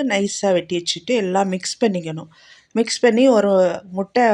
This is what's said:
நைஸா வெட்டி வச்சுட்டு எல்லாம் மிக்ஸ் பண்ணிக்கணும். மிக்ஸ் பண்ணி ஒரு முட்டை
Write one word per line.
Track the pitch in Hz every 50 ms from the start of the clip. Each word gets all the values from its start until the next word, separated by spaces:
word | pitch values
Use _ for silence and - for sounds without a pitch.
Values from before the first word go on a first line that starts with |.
| 294
நைஸா | 254 208 196 202 196 - - - 196
வெட்டி | 185 175 160 165 180
வச்சுட்டு | 175 175 - - 165 - - 254
எல்லாம் | 233 196 180 180 196 196 190
மிக்ஸ் | 185 185 - - -
பண்ணிக்கணும். | _ 254 220 190 180 160 160 160 160 156 - _ _ _ - - _ _ _ _
மிக்ஸ் | 220 233 - - -
பண்ணி | - 240 220 226 262
ஒரு | 269 247 214 202 202 196 190 185 175 170 - - 190
முட்டை | 180 190 196 - _ 247 247 226